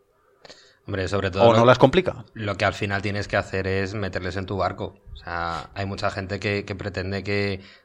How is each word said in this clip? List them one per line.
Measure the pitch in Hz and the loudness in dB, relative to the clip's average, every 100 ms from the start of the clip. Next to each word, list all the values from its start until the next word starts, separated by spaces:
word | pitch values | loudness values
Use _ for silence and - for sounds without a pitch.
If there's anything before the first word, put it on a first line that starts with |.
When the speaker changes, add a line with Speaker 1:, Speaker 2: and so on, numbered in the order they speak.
| _ _ _ _ - - - _ - | _ _ _ _ -20 -20 -20 _ -8
Speaker 1:
Hombre, | 98 92 | -4 -2
sobre | 101 95 | 0 0
todo | 92 | 6
Speaker 2:
¿O | 117 | 6
no | 113 | 8
Speaker 1:
lo, | 120 | 8
Speaker 2:
las | 123 | 8
complica? | 135 175 185 117 - | 8 6 0 -6 -14
Speaker 1:
lo | 113 104 98 | -8 -6 0
que | 98 | 0
al | |
final | - 101 98 | 0 -2 -2
tienes | 104 101 98 | -4 -6 -2
que | 104 | -2
hacer | - 95 95 | -2 -2 -2
es | 95 95 107 | -2 -2 -4
meterles | 95 95 90 95 | -6 -4 -6 -6
en | 95 | -4
tu | 98 | -2
barco. | 90 - 95 - - | -2 -2 -8 -10 -18
O | - | -16
sea, | 87 85 85 82 - | -8 -6 -4 -6 -8
hay | 101 101 | -8 -6
mucha | 98 101 | -4 -4
gente | 101 95 98 | -4 -6 -4
que, | 107 101 | -2 -2
que | 98 95 | -4 -8
pretende | 98 95 92 98 | -6 -6 -4 -6
que | 98 101 101 95 - - | -2 -2 -2 -4 -10 -20